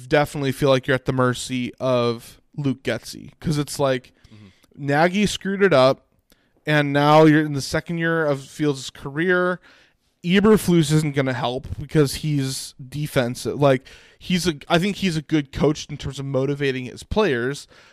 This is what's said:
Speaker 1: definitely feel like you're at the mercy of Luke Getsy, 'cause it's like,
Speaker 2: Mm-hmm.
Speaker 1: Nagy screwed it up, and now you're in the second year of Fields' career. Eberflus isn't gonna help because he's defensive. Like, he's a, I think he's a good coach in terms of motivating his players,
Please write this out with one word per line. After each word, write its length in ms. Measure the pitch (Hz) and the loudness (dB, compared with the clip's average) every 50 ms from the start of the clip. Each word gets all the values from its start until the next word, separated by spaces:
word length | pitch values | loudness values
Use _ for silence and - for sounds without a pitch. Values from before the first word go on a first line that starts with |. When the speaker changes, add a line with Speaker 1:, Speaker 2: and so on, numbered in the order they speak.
| 123 127 | -4 2
Speaker 1:
definitely 440 | 156 147 147 - - 151 139 135 | 2 2 2 2 -2 -4 -4 -2
feel 160 | 127 - 151 135 | -2 0 2 2
like 180 | 135 131 - | 2 2 2
you're 80 | - 131 | 0 -2
at 120 | 127 - | -2 -2
the 60 | - | -2
mercy 600 | 131 131 127 123 120 - - - 127 123 123 - - - | 0 0 2 0 0 -2 -6 -6 -6 -6 -6 -6 -8 -4
of 600 | 127 131 127 123 120 120 117 117 - - - _ _ _ - | -2 0 0 2 0 0 -2 -6 -10 -20 -20 _ _ _ -10
Luke 260 | 139 143 135 123 - | -6 -4 -4 -4 -4
Getsy, 500 | - 127 110 107 - - - - - - - - | -4 -6 -6 -6 -8 -14 -16 -16 -18 -20 -14 -8
'cause 180 | - 175 151 147 | -4 -4 -2 -2
it's 200 | 143 - - - | -4 -4 -4 -2
like, 340 | 143 135 131 127 - - _ _ _ _ | -2 -2 -2 -2 -6 -12 _ _ _ _
Speaker 2:
Mm-hmm. 140 | 110 104 107 95 _ _ _ _ _ - 143 | -20 -20 -20 -20 _ _ _ _ _ -8 -4
Speaker 1:
Nagy 400 | 139 143 151 165 185 180 208 208 | 0 2 2 2 2 2 2 0
screwed 360 | - - - - 190 196 190 | 0 -2 -4 -6 -4 -2 2
it 100 | 202 185 | 2 4
up, 340 | 151 131 127 135 131 - _ _ _ _ _ _ _ _ _ _ _ _ - | 6 6 6 4 2 0 _ _ _ _ _ _ _ _ _ _ _ _ -4
and 260 | 151 151 151 147 143 | 0 0 0 2 2
now 320 | 139 143 147 147 151 156 160 | 0 2 4 6 8 8 8
you're 200 | 156 147 156 151 | 8 6 4 2
in 100 | 151 143 | 0 -4
the 80 | 139 | -6
second 360 | 131 - - 160 - - 170 165 | -6 -4 -6 -6 -6 -6 -6 -4
year 280 | 165 165 165 165 160 | -2 -2 -2 0 0
of 160 | 147 139 135 135 | -2 -2 -4 -6
Fields' 460 | - - - 151 147 135 135 123 - | -12 -6 -4 -2 -2 -2 -2 -6 -14
career. 680 | - - - 139 135 151 175 185 180 180 180 180 180 - _ - _ _ _ _ _ _ _ _ _ _ | -14 -14 -14 -10 -6 -4 0 0 2 2 2 0 -2 -6 _ -20 _ _ _ _ _ _ _ _ _ _
Eberflus 680 | - 170 185 202 196 220 214 - - 185 175 170 156 135 | -2 2 2 4 6 6 6 6 4 4 2 4 4 2
isn't 220 | 156 156 156 147 135 | 2 0 0 0 -2
gonna 200 | 143 135 131 127 | -2 -2 -2 -2
help 320 | 120 131 123 123 135 - - - - | -4 -4 -6 -6 -6 -10 -10 -12 -12
because 380 | 151 - - 156 147 131 - | -8 -2 2 2 2 2 0
he's 580 | - - 156 147 143 135 135 131 - - - - - 135 | -6 -4 -4 -2 -2 -2 -4 -6 -8 -12 -14 -16 -20 -18
defensive. 720 | 127 - 147 151 - - 139 123 120 127 - - 117 87 127 | -12 -10 -8 -6 -4 -2 -2 -2 -2 -4 -8 -8 -6 -2 2
Like, 260 | 143 139 135 131 - - - - - _ _ _ | 2 4 2 2 -2 -8 -20 -20 -20 _ _ _
he's 280 | - - 180 175 160 175 | -6 -4 -2 -2 -2 -2
a, 60 | 151 139 - - | -4 -6 -4 0
I 100 | 170 165 | 0 0
think 180 | 180 208 190 | 0 0 -4
he's 200 | - 196 185 156 160 | -2 -4 -2 -2 -4
a 40 | |
good 300 | 143 - 160 156 139 - | -4 -2 -2 -2 -2 -2
coach 340 | - - - 143 151 - - | -4 0 0 0 0 -2 -6
in 100 | - 147 - | -12 -12 -12
terms 200 | - 143 131 139 | -12 -12 -10 -10
of 60 | 135 | -8
motivating 580 | 139 139 131 135 143 143 139 147 135 127 131 127 | -4 -4 -2 -2 -2 -4 -2 -4 -4 -4 -4 -8
his 160 | 120 - - | -12 -14 -14
players, 640 | - - - 208 220 170 127 117 120 131 147 - - _ _ - - _ | -10 -4 -2 0 0 0 0 -2 -2 -4 -6 -8 -12 _ _ -20 -20 _